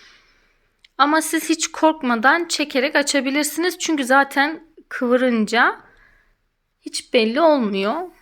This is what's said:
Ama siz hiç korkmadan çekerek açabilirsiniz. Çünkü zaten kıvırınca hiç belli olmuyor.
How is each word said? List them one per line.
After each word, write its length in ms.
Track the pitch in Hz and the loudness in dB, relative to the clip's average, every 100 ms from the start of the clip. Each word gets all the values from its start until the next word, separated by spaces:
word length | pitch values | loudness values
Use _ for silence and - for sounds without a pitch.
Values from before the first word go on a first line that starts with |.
| _ _ _ _ _ _ _ _ _ - | _ _ _ _ _ _ _ _ _ -2
Ama 240 | 285 311 | 2 2
siz 280 | 311 330 311 | 0 -2 -2
hiç 220 | 320 - | -2 -4
korkmadan 760 | - 320 311 262 233 240 320 339 | 0 0 2 -2 0 2 2 0
çekerek 480 | - 294 285 262 311 | -4 -2 -2 0 0
açabilirsiniz. 840 | 285 285 262 277 294 - 349 349 | 0 0 0 -2 -2 -2 -4 -4
Çünkü 240 | - 311 247 | -4 -2 2
zaten 600 | 269 277 277 285 320 - - _ | 2 2 0 -2 -4 -16 -20 _
kıvırınca 920 | - 247 247 254 233 214 226 294 440 - _ _ _ _ _ _ _ _ _ | -6 0 2 2 0 0 2 2 0 -10 _ _ _ _ _ _ _ _ _
hiç 320 | - - - | -14 -14 -2
belli 280 | 254 220 240 | 0 0 2
olmuyor. 680 | 330 294 220 196 196 285 370 - | 2 2 0 -2 -4 -4 -8 -14